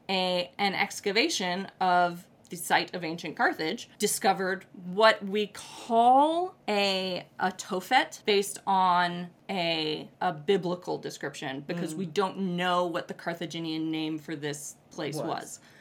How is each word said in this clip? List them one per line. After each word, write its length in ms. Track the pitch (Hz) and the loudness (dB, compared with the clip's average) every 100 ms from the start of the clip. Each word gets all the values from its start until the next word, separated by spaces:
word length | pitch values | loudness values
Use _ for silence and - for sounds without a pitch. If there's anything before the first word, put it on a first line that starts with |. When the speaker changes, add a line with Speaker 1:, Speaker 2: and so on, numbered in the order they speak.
| - | -4
Speaker 1:
a, 400 | 190 185 180 175 - | -2 0 0 -2 -2
an 160 | 202 | -2
excavation 920 | - 196 - 202 202 320 - 185 180 196 - | 0 -2 -4 -2 2 2 0 -2 -2 -6 -2
of 460 | 185 180 175 175 - _ - | 2 4 4 0 -14 _ -14
the 60 | 170 | -10
site 380 | - 165 - | 0 0 0
of 80 | 180 | -4
ancient 320 | 165 170 165 - | -6 -6 -6 0
Carthage 520 | 294 - 160 214 - - | 0 0 -4 -4 -10 -2
discovered 680 | 208 - 208 185 185 190 - - 180 | -2 2 0 0 -2 -4 -8 -16 -6
what 300 | 185 220 214 | 6 6 6
we 220 | 196 214 202 | 0 -2 -2
call 1000 | - - - - 226 240 269 302 339 370 - - | -6 -16 -14 2 6 8 8 6 4 -2 -6 -2
a, 580 | 202 202 185 190 180 - - | 2 2 0 -2 -6 -8 -4
a 120 | 185 | -4
Tophet 680 | - - 185 - 262 311 - - | -4 -6 -6 2 2 2 -2 2
based 320 | 202 196 - - | 2 2 -4 0
on 600 | 190 185 175 175 175 175 - - | 4 4 4 2 -2 -8 -12 -6
a, 580 | 190 165 160 156 156 - - | -2 0 0 -2 -4 -8 -4
a 120 | 185 | -4
biblical 680 | 151 147 196 170 175 - 151 | -2 2 2 2 -4 -4 -6
description, 680 | 151 - 139 - 143 135 147 | -6 -8 -10 -8 -8 -8 -6
because 280 | 170 165 | -6 -6
Speaker 2:
Mm. 40 | 160 | -6
Speaker 1:
we 80 | 175 | -4
don't 320 | 190 190 190 | -2 -2 -2
know 480 | 190 175 180 180 175 | -4 0 2 2 0
what 220 | 165 - | -2 -6
the 60 | |
Carthaginian 760 | - 170 170 170 165 165 160 160 | -8 -8 -6 -6 -6 -4 -4 -2
name 280 | 156 156 156 | -2 -2 -4
for 180 | 151 151 | -8 -8
this 400 | 147 143 - - _ | -6 -8 -10 -16 _
place 260 | 175 147 147 | -8 -6 -4
Speaker 2:
Was. 100 | - | -4
Speaker 1:
was. 340 | - - - - - | -6 -8 -16 -20 -20